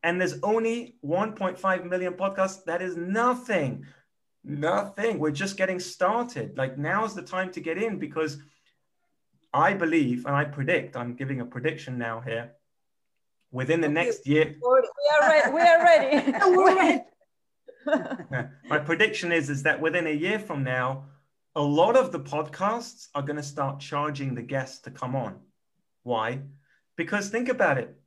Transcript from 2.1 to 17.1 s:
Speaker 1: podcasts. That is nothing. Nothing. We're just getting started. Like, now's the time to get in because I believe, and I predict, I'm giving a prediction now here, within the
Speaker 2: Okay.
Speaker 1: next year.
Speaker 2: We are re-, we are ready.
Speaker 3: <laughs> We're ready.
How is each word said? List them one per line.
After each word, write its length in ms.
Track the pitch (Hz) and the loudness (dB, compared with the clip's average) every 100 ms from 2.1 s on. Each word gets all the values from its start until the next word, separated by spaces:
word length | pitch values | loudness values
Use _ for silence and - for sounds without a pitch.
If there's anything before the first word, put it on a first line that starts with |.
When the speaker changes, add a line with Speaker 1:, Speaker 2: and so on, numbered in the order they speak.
Speaker 1:
podcasts. 500 | 180 190 190 190 190 - | -2 -4 0 -2 -2 -6
That 160 | 170 | -4
is 160 | 185 170 | -4 -6
nothing. 880 | 175 208 240 247 - 190 135 - - - _ _ _ _ | -4 0 2 0 -2 -2 -2 -4 -14 -20 _ _ _ _
Nothing. 760 | - 143 151 196 202 - 220 180 | -10 -4 0 0 -2 -4 -2 0
We're 120 | 156 | -2
just 240 | 143 190 196 | -2 -6 -2
getting 220 | 190 185 | -2 -2
started. 760 | 185 - 185 226 240 - 104 113 | -8 -2 0 0 -4 -8 -8 -4
Like, 200 | 135 135 | -4 -4
now's 380 | 151 190 220 196 | -2 -2 -2 -6
the 60 | |
time 300 | - 185 185 | -8 -4 -4
to 80 | 175 | -6
get 160 | 151 170 | -6 -4
in 200 | 226 180 | -4 -4
because 380 | 143 160 156 143 - _ _ _ _ _ _ _ _ _ _ | -6 -4 -4 -4 -16 _ _ _ _ _ _ _ _ _ _
I 200 | 139 208 | 2 2
believe, 520 | 196 165 165 135 123 135 | 2 0 2 2 -2 -2
and 100 | 143 | -2
I 100 | 147 | -2
predict, 500 | 143 135 175 - 123 | -4 -2 -2 -2 -10
I'm 160 | 120 120 | -10 -8
giving 240 | 135 139 | -6 -6
a 60 | 120 | -8
prediction 520 | 123 143 147 - 127 | -6 -6 -6 -10 -6
now 220 | 117 113 | -6 -6
here, 300 | 120 113 120 _ _ _ _ _ _ _ _ _ _ | -6 -8 -8 _ _ _ _ _ _ _ _ _ _
within 300 | 127 131 165 | -8 0 0
the 60 | 156 | 2
Speaker 2:
Okay. 60 | |
Speaker 1:
next 320 | 151 170 - 135 | 0 -2 -4 0
year. 280 | 151 156 - | 2 2 0
Speaker 2:
We 60 | 247 262 - - 294 302 | 2 4 4 0 2 6
are 80 | 294 | 6
re-, 240 | 311 254 | 6 4
we 80 | 302 | 4
are 220 | 339 330 | 8 8
ready. 480 | 349 320 269 285 254 | 8 6 6 2 2
Speaker 3:
<laughs> 240 | 247 381 359 | 4 6 8
We're 180 | 381 381 | 8 6
ready. 280 | 330 285 - | 4 4 -2